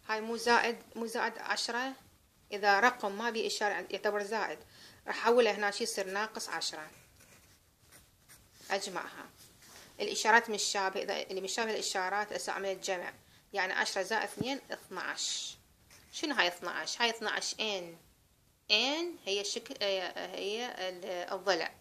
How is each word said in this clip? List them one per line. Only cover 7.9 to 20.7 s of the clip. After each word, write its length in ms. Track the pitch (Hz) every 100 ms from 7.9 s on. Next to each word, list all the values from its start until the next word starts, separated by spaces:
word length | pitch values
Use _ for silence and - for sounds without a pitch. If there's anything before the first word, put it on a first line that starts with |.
| - - _ - - - - -
أجمعها. 580 | 196 196 175 - 156 - - - - - - - -
الإشارات 500 | 208 - 220 226 233
مشابهة، 520 | 208 - 202 190 196
إذا 200 | 196 -
اللي 200 | - 190
مشابهة 320 | 190 - 226
الإشارات 600 | 214 - 196 185 202 208
هسه 180 | 180 -
أعمل 180 | - 196
الجمع، 440 | 185 170 180 175 - - - _
يعني 200 | 202 185
عشرة 280 | - 220 202
زائد 220 | 185 220
اثنين 380 | 202 - 226 269 -
اثناعش. 840 | - - 185 143 151 - - - - _ _ _ - -
شنو 220 | - 320 240
هاي 120 | 175
اثناعش؟ 540 | 175 175 - 160 -
هاي 80 | 233
اثناعش 460 | 226 214 147 - -
إن، 380 | 220 196 170 165 - _ _ _ _ _ -
إن 440 | 214 247 311 349 311 -
هي 160 | 202
الشكل، 340 | 202 240 - 269
هي، 320 | 202 190 175 180
هي 720 | 180 185 190 214 247